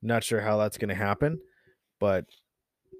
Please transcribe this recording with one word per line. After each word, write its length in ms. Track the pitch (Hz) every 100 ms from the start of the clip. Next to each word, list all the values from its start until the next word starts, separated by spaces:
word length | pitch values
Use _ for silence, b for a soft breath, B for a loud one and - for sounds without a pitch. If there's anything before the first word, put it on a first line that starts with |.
not 220 | 110 117
sure 160 | - 113
how 180 | 107 107
that's 200 | 107 -
gonna 160 | 104 95
happen, 440 | 101 104 147 160 b b b b _ _
but 240 | 104 92 76 _ _ _ _ _ _